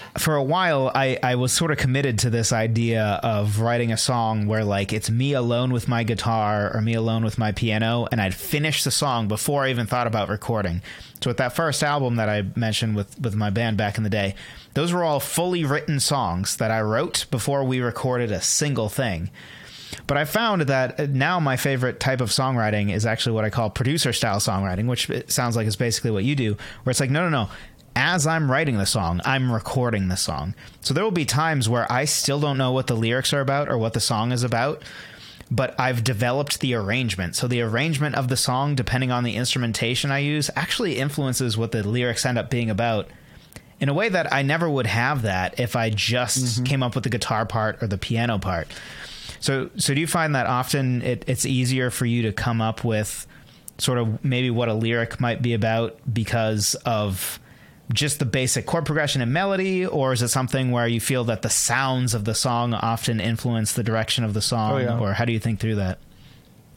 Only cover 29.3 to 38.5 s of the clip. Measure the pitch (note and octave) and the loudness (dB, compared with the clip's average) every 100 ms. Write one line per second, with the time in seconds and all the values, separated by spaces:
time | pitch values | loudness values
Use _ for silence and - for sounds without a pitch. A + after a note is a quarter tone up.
29.3 | C3+ B2+ A2+ - C3 B2 G#2+ F#2+ F#2 - | 0 2 0 0 0 0 2 0 0 -2
30.3 | D2+ D#2 - - - - C#3+ G#3+ F3 D3 | -2 -4 -8 -12 -8 -2 0 2 0 0
31.3 | C#3 D#3+ D3+ A2 A#2+ A2+ A#2+ D3 - - | 2 2 2 2 2 2 0 0 0 0
32.3 | C#3+ D3 C3+ B2+ C3 B2+ A#2 A2+ A#2+ C#3 | 0 0 2 2 2 0 2 2 2 2
33.3 | C#3+ C3+ C#3 D3 B2 A2+ A2+ - A2 A#2 | 0 0 0 0 0 0 0 0 0 0
34.3 | B2 B2 A#2 C3+ D3+ - - - - - | 0 0 0 0 -2 -10 -18 -18 -18 -20
35.3 | - - A#2+ C3 - B2+ B2 A2 G#2 B2 | -16 -4 -2 -2 0 0 0 0 0 0
36.3 | C3 C#3+ - C3+ A#2+ G2 A#2+ B2 F#2+ F2 | 0 -2 -2 -2 0 0 0 0 -2 -4
37.3 | - B2 B2 A#2 A#2 D#3 C#3+ D3+ - B2+ | -2 0 0 0 0 0 0 0 0 0
38.3 | B2+ - | 0 0